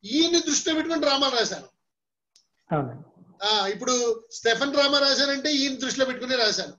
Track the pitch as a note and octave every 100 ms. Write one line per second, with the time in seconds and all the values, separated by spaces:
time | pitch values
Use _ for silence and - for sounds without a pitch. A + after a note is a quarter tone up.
0 | G3+ C#4 E4+ E4+ D#4+ C#4+ - D#4+ D#4+ E4
1 | C#4+ C4+ C#4 B3 G3+ F#3 - _ _ _
2 | _ _ _ _ _ _ _ D#3 B2+ A#2+
3 | - _ - _ G3+ G#3+ G3 G#3 B3 B3
4 | A#3+ A3+ - - A3+ A#3 C#4 C#4+ C#4+ C#4+
5 | C#4 C4 C#4 C#4 D4 D4 C4+ C4 C4 C4
6 | C4 A#3+ B3 B3+ G#3+ G3 D#3